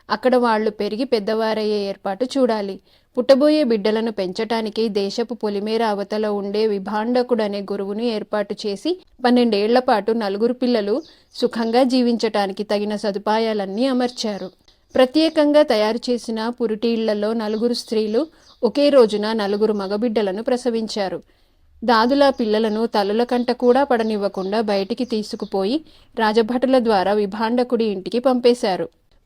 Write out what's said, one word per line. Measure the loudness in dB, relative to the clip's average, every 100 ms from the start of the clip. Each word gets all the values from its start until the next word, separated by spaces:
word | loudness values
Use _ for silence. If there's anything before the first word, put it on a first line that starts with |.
| -8
అక్కడ | -2 2 2
వాళ్ళు | 2 2 0
పెరిగి | -2 -4 -4
పెద్దవారయ్యే | -2 -2 0 -2 -2 -2 -2 -2 -4
ఏర్పాటు | -6 -8 -4
చూడాలి. | -4 0 0 0 -6 -10 _ _ _ -2
పుట్టబోయే | 4 4 4 4
బిడ్డలను | 2 0 0 0 -2
పెంచటానికి | -4 -6 -4 -4 -4 -4 -2 -2
దేశపు | 0 -2 -4 -6
పొలిమేర | -6 -4 -4 -2 -2
అవతల | 0 -2 -4 -4 -2
ఉండే | -4 -4 -2 0
విభాండకుడనే | -2 -4 -4 0 0 0 0 -2 -4
గురువును | -6 -6 -6 -4
ఏర్పాటు | -4 -4 -4 -4 -4 -6 -6
చేసి | -6 -4 -6 -8 -2
పన్నెండేళ్ల | 2 4 4 2 4 4
పాటు | 4 2 2
నలుగురు | 0 -2 0 -2
పిల్లలు | 0 0 0 0 -4 -6 -16 _
సుఖంగా | -4 -2 -2 0 2
జీవించటానికి | 4 4 2 0 0 0 -2 -4
తగిన | -4 -2 -2 -4
సదుపాయాలన్నీ | -4 -4 -2 0 0 -2 -4 -2 0
అమర్చారు. | 0 -2 -4 -6 -6 -10 -14 _ _ _
ప్రత్యేకంగా | 2 2 4 2 4 4 4
తయారు | 4 2 0 -2 -4
చేసిన | -4 -4 -6 -6
పురిటి | -4 -4 -2 -2
ఇళ్లలో | 0 0 0 -2
నలుగురు | -2 -2 -2 -2
స్త్రీలు | -2 -4 -2 0 -2 -2 _ _ _
ఒకే | -2 2 4
రోజున | 6 6 2 -2
నలుగురు | -2 -2 0 0
మగబిడ్డలను | 0 -4 -2 -2 0 -2 -2
ప్రసవించారు. | -2 -2 -2 -4 -4 -4 -4 -6 -12 _ _ _ _ _
దాదుల | 2 4 4 4 4
పిల్లలను | 2 0 0 0 0 -2
తల్లుల | 0 0 0
కంట | 0 0 -2
కూడా | 0 2 2
పడనివ్వకుండా | 2 0 0 -2 -2 -4 -2 -2
బయటికి | 0 -2 -2 -4
తీసుకుపోయి | -4 -4 -6 -8 -6 -2 -2 -2 -6 -20 _ -2
రాజభటుల | 0 2 2 0 2 4
ద్వారా | 4 2 2
విభాండకుడి | 2 0 -2 -2 0 0 0
ఇంటికి | 0 -4 -4 -2
పంపేశారు. | 2 2 2 2 0 -2 -6 _ _ _